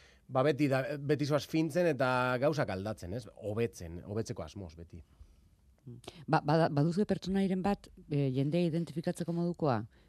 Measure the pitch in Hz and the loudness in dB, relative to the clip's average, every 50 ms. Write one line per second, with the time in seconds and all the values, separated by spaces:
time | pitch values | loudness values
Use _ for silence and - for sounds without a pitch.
0 | - - - _ _ - 127 131 131 156 147 123 151 139 135 131 135 131 147 143 | -20 -20 -20 _ _ -2 0 2 4 4 4 2 2 2 2 2 0 -2 -4 -4
1 | 143 139 151 139 147 127 151 139 - - - 160 160 165 131 175 180 170 147 117 | -2 0 0 0 2 2 0 0 0 0 0 0 0 2 2 2 2 2 2 2
2 | 135 127 127 127 127 127 127 123 127 156 156 147 131 104 95 92 98 107 107 - | 2 2 4 2 2 2 2 2 2 2 2 2 0 0 -2 -2 -4 -4 -6 -6
3 | - 87 90 127 - 95 - - - 101 107 113 117 113 - - 87 82 82 87 | -8 -8 -8 -8 -8 -12 -14 -10 -6 -4 0 0 0 -2 -2 -6 -10 -10 -10 -10
4 | - - 104 110 110 - 104 98 82 80 - 101 95 82 80 85 85 80 - 82 | -10 -6 -4 -4 -4 -4 -6 -8 -10 -10 -10 -12 -12 -12 -14 -16 -18 -18 -18 -20
5 | - - _ - - - - - - _ _ _ _ _ _ _ _ 123 120 120 | -20 -20 _ -20 -20 -20 -20 -20 -20 _ _ _ _ _ _ _ _ -18 -18 -16
6 | - - - - 143 - 151 156 - 147 151 165 160 - - 139 143 165 165 185 | -16 -18 -18 -14 -2 0 0 2 2 2 4 4 4 4 4 2 2 2 2 0
7 | 214 - 196 - - 180 190 196 196 185 190 185 185 196 202 - - - - 190 | 0 0 0 -2 -2 -2 0 2 2 2 0 0 0 0 -2 -2 -4 -12 -20 -20
8 | 175 - 147 143 143 135 127 135 135 151 151 175 175 170 143 170 170 - - 175 | -8 -4 0 0 0 2 2 0 0 2 2 2 2 2 0 -2 -2 -4 -6 -4
9 | - 180 175 - 175 - 170 170 170 170 165 - 165 147 120 107 110 - - - | -4 -4 -4 -2 -4 -2 -2 0 0 -2 -2 0 0 2 2 0 -2 -6 -12 -20
10 | _ | _